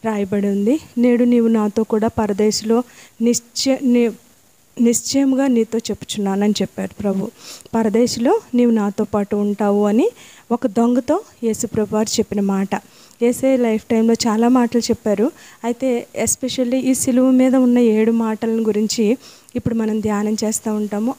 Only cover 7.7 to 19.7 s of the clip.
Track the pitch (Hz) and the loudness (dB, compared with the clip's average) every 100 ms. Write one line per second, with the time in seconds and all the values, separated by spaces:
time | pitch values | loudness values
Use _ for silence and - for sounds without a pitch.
7.7 | - 196 214 247 226 254 440 - 240 240 | -2 0 0 0 0 0 0 0 0 2
8.7 | 226 202 202 208 208 202 208 208 202 208 | 2 0 -4 -4 -2 -2 -2 -2 -2 0
9.7 | 202 208 220 440 - - - - - 247 | 2 2 2 0 -2 -20 -14 -6 -4 -2
10.7 | 233 233 247 - 359 - - 226 214 226 | 0 2 0 0 -2 -4 -6 -4 -4 -4
11.7 | 220 202 214 226 - - 202 196 196 196 | -4 -2 -2 -2 -2 -2 -2 -2 -2 -2
12.7 | 196 - - - - 240 240 262 254 233 | -6 -8 -20 -16 -2 -2 0 0 2 0
13.7 | 214 - 226 226 226 233 214 240 254 233 | -2 0 0 2 2 0 2 2 4 2
14.7 | 240 233 226 214 202 269 - - - 233 | 0 -2 -2 -2 0 -2 -4 -20 -10 -8
15.7 | 240 262 240 - - 226 - 247 - 240 | -4 -2 -2 -6 -6 -4 -4 -6 -4 -2
16.7 | 262 262 262 262 247 262 254 254 262 247 | 0 0 0 0 2 4 4 4 4 4
17.7 | 247 233 214 220 226 220 220 226 226 220 | 4 4 4 2 0 -2 -4 -2 -2 0
18.7 | 208 214 - 208 262 - - _ 247 - | 0 -2 0 0 0 -6 -20 _ -6 -4